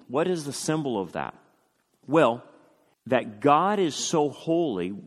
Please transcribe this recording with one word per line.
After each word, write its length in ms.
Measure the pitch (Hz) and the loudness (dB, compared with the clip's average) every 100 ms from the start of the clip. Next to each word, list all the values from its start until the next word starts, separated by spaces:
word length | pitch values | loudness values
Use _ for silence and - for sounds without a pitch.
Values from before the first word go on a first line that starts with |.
| - | -6
What 180 | 123 175 | -2 -2
is 180 | 175 | -2
the 80 | 143 | -6
symbol 480 | 131 - 156 143 110 | -6 -4 -2 -2 -4
of 120 | 90 | -4
that? 220 | 80 65 - _ _ _ _ _ _ - | -6 -8 -10 _ _ _ _ _ _ 0
Well, 360 | 156 131 120 - - _ _ _ _ - | 4 4 2 -8 -20 _ _ _ _ -2
that 340 | 123 113 104 | 0 0 0
God 380 | 139 147 185 208 | 4 4 4 2
is 160 | 170 | 0
so 340 | - - 165 147 | -2 -2 0 0
holy, 600 | 117 - 165 165 95 90 101 | -2 -2 -2 0 -2 -4 -6